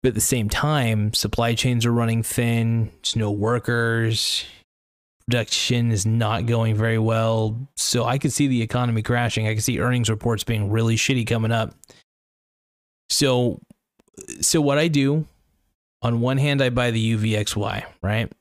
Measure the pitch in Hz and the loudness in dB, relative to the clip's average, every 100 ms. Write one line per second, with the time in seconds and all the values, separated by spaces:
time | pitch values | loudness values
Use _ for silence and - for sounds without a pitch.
0 | 131 107 - 127 107 - 147 151 120 110 | 0 0 0 0 0 0 0 0 0 0
1 | 107 - - - 117 113 131 120 117 117 | 0 -2 -4 -2 0 0 0 0 2 2
2 | 117 113 113 - 120 117 113 117 110 - | 2 0 -2 -2 0 0 0 0 -2 -4
3 | - 120 107 101 107 120 - 120 117 113 | -6 -2 -2 -2 0 0 0 0 0 0
4 | 113 113 - - - - _ _ _ _ | 0 0 -2 -4 -8 -18 _ _ _ _
5 | _ _ - 120 110 - - 120 117 107 | _ _ -2 -2 0 -4 0 0 2 0
6 | 104 113 110 110 117 117 113 107 113 113 | 2 2 0 0 0 0 2 2 2 2
7 | 110 113 113 113 110 113 135 - - 123 | 2 2 2 0 0 -4 -10 -6 -2 0
8 | 117 131 139 - 143 123 113 123 123 113 | 0 0 -2 0 0 0 0 -2 0 -2
9 | 107 123 120 110 110 110 107 123 120 123 | 0 0 0 0 -2 0 0 0 0 0
10 | 110 107 120 110 - 113 101 113 113 113 | 0 0 -2 -2 -2 -2 0 0 2 2
11 | - 131 113 120 110 117 113 - - - | 2 0 0 0 0 0 -2 -8 -20 -20
12 | _ _ _ _ _ _ _ _ _ _ | _ _ _ _ _ _ _ _ _ _
13 | _ - 139 123 123 - _ - _ _ | _ 0 2 2 2 -2 _ -20 _ _
14 | _ - - - - 165 143 139 165 147 | _ -20 -18 -4 0 2 2 2 2 2
15 | 135 151 160 _ _ _ _ _ _ _ | 2 0 -2 _ _ _ _ _ _ _
16 | 120 117 120 135 143 139 127 123 120 113 | -2 0 0 2 2 2 2 2 0 0
17 | 110 113 110 107 104 - 101 101 - - | 0 0 0 0 -2 -4 -4 -6 -10 -8
18 | 95 107 117 - | -4 -2 -4 -10